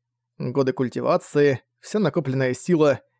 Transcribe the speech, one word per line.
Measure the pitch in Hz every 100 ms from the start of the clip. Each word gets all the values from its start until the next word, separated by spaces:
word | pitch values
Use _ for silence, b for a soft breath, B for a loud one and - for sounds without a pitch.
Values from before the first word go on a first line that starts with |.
| _ _ _ -
Годы | 131 131 131
культивации, | 127 123 127 123 175 - 147 143 127 - _
вся | - 220
накопленная | 170 175 139 131 127
сила | 127 - 165 147 123 _